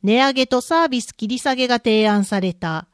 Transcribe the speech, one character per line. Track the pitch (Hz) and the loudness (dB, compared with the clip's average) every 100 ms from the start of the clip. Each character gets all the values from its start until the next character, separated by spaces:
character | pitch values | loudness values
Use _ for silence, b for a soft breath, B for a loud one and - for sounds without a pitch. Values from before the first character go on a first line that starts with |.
値 | 190 233 | 2 2
上 | 269 | 2
げ | 262 254 | 2 0
と | 247 | 0
サ | - 330 | 0 0
ー | 330 | 0
ビ | 254 | -2
ス | - | -6
切 | - 214 | -10 -6
り | 247 | -4
下 | 277 262 | -2 -2
げ | 254 | 0
が | 240 | 0
提 | 233 214 214 | 2 2 4
案 | 208 | 2
さ | 196 202 | 0 -2
れ | 185 | -2
た。 | 175 170 160 165 | -4 -6 -6 -10